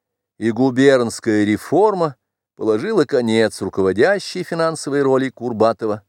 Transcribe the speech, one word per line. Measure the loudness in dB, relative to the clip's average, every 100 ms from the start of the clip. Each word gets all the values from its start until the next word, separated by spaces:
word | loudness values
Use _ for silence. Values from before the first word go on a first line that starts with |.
| _ _ _ -6
и | -4
губернская | 0 0 4 4 4 2 -4 -2 0
реформа | 2 0 -2 0 0 0 -4 -6 _ _ _ -6
положила | -2 -2 0 -2 0
конец | 0 0 2 0 -2
руководящей | -6 -2 0 2 0 0 -6 -10
финансовой | -8 -4 -4 -4 -4 -2
роли | 2 2 0
Курбатова | -6 -8 0 0 0 -4 -6